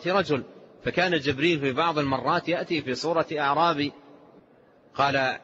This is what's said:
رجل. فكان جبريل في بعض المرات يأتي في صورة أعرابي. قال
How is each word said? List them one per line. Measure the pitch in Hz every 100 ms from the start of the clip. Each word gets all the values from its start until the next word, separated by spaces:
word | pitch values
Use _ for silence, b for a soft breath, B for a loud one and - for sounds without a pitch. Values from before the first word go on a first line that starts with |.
| 170
رجل. | 196 160 139 - - - -
فكان | 123 170 180 165
جبريل | 135 131 165 156
في | 139
بعض | 127 170 151
المرات | 139 131 131 170 -
يأتي | 170 - 160
في | 131 123
صورة | 156 165 156
أعرابي. | 151 143 143 170 147 143 - - - - - _ _ _ _ - -
قال | 139 139 131 -